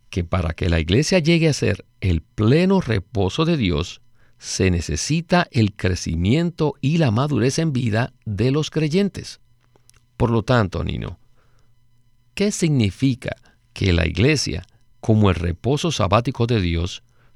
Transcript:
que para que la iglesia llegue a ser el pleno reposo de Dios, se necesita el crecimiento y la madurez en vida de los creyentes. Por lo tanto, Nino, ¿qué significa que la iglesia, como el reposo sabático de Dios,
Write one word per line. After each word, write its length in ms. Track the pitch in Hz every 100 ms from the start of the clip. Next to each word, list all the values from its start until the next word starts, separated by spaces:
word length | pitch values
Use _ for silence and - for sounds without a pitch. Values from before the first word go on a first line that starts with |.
| _
que 140 | 95
para 280 | 85 90 80
que 160 | 80 90
la 120 | 82
iglesia 380 | 80 104 156 185
llegue 300 | 151 170 156
a 40 |
ser 320 | 135 110 95 - _
el 220 | 92 82
pleno 580 | - - 107 151 185 196
reposo 640 | - 107 - 101 95 -
de 120 | 160 165
Dios, 440 | 98 76 - - _ _ - _
se 320 | - - 95
necesita 760 | 87 - 78 - 160 170 180 -
el 240 | 123 104
crecimiento 1000 | - 90 85 - 80 90 147 175 - 151 -
y 180 | 135 165
la 120 | 143
madurez 480 | 107 147 127 123 -
en 140 | 165
vida 400 | 127 127 104 127 _
de 260 | - 98 123
los 200 | 143 151
creyentes. 680 | 160 156 175 202 - - - _ _ _ _ _ _ _ -
Por 140 | 120
lo 120 | 117
tanto, 400 | 107 123 95 85
Nino, 360 | 80 67 53 - _ _ _ _ _ _ _ _ _ _ _
¿qué 160 | - 208
significa 840 | - 170 139 104 - 135 120 - - _ _ _
que 200 | - 95
la 140 | 87 82
iglesia, 580 | 82 123 151 - 92 - _ _ _
como 300 | - 110 101
el 60 | 85
reposo 560 | 85 85 117 143 170
sabático 540 | - 95 107 120 131 117
de 140 | 117
Dios, 420 | 87 85 87 - _ _ _